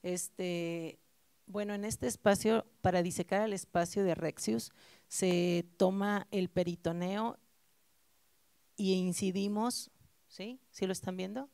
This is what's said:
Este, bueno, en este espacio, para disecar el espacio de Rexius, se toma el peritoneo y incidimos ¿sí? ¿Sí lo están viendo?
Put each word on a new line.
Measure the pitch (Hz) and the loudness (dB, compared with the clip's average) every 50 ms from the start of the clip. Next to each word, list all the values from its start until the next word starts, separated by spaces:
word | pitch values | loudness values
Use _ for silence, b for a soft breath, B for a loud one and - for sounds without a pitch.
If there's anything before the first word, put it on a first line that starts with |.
| - | -4
Este, | 180 180 180 - - _ - 190 180 175 175 170 165 170 170 165 160 - _ _ _ _ _ _ _ _ _ _ | -4 -4 -4 -6 -8 _ -6 -4 -2 -2 -2 -2 -2 -4 -4 -6 -8 -10 _ _ _ _ _ _ _ _ _ _
bueno, | - 190 208 208 208 208 | -10 -6 -6 -4 -4 -4
en | 202 202 | -4 -4
este | 220 233 - - | -4 -4 -2 -2
espacio, | 247 220 - _ 214 202 196 - 214 220 226 - - _ _ - | -4 -4 4 _ 4 4 6 4 4 4 4 2 -2 _ _ 0
para | 185 175 180 175 | 2 4 4 2
disecar | 180 - - 170 - 190 196 | 2 0 -4 -2 0 0 0
el | 214 220 202 | 0 0 -2
espacio | 185 - _ _ 175 170 175 - 202 196 | -6 -8 _ _ 0 0 2 0 0 2
de | 185 165 | 2 2
Rexius, | - 165 156 - - - - 220 226 - - B B B B B B B B | 2 0 -4 -4 -2 -2 0 0 0 -2 -6 B B B B B B B B
se | - - 196 185 180 175 175 175 175 175 170 175 - _ | -4 0 2 2 4 4 4 2 2 0 -2 -4 0 _
toma | 190 185 190 196 196 208 208 202 196 _ | 4 4 4 2 0 0 0 -2 -2 _
el | - 202 185 180 | -2 -2 -2 0
peritoneo | _ 185 180 175 170 170 _ 165 170 175 175 180 196 208 220 233 - - _ _ _ _ _ _ _ _ _ _ _ _ _ _ _ _ _ _ _ _ _ _ _ _ _ _ _ | _ 0 0 0 -2 -4 _ -4 -2 -2 -2 -2 -2 -2 -4 -4 -6 -8 _ _ _ _ _ _ _ _ _ _ _ _ _ _ _ _ _ _ _ _ _ _ _ _ _ _ _
y | - 208 190 190 | -2 0 2 2
incidimos | 185 185 185 175 - 202 190 180 196 196 202 208 208 220 247 240 - - - _ _ - _ _ _ _ _ | 2 2 0 -2 0 -2 -2 0 0 -2 -2 -2 0 -2 -2 -2 -4 -10 -14 _ _ -20 _ _ _ _ _
¿sí? | - - 185 220 254 262 _ _ | -16 -14 -12 -12 -12 -16 _ _
¿Sí | _ - 196 | _ -4 -2
lo | 185 190 | -2 -2
están | - - 190 185 | -4 -4 -6 -6
viendo? | 185 185 190 208 247 277 285 | -6 -6 -6 -6 -8 -10 -10